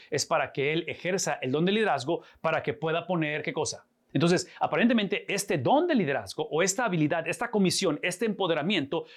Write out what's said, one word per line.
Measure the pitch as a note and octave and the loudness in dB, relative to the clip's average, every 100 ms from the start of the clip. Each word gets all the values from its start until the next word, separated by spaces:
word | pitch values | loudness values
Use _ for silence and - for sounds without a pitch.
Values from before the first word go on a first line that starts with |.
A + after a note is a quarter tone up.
| - | -6
es | D3 - | -4 0
para | D#3+ C3+ | 0 0
que | - C#3 | -2 -2
él | E3 D#3+ | -2 -4
ejerza | - E3+ F#3 E3 C#3+ | -6 -4 -2 -2 -2
el | C3 | -2
don | D3 F3+ | 2 2
de | |
liderazgo, | G#3+ G3+ C#3+ C3 E3 - _ | 2 2 0 0 -4 -6 _
para | D#3+ D#3 | -2 0
que | - | -2
pueda | B2+ D#3+ E3 E3 | -4 -2 -2 -2
poner, | F3 D3+ D3+ | -2 0 -4
¿qué | D#3 | -4
cosa? | D3+ D3 - - _ _ | -4 -4 -6 -14 _ _
Entonces, | C#3+ E3+ F3 - - | 2 4 2 0 -4
aparentemente, | - D3+ A3+ A#3 G3 G3 - | -2 2 4 2 0 -4 -4
este | G3 - F3 | -4 -2 0
don | B2+ C4+ F4 | 4 4 4
de | |
liderazgo | C4+ C#3+ C3 G2+ - D#3 | 2 2 -2 -4 -6 -2
o | D3 | 0
esta | F#3+ G3 A#3 | 0 0 0
habilidad, | F3 D3+ E3+ D#3+ | 2 2 0 -2
esta | E3+ A#3 | -4 -2
comisión, | G#3+ F#3 - F#3 D3 | 2 2 2 0 0
este | F3+ F3 A3+ | -4 -2 -2
empoderamiento | G3 F#3 D#3 D#3 G3+ C#3 E3 - | 0 0 0 0 0 0 -4 -6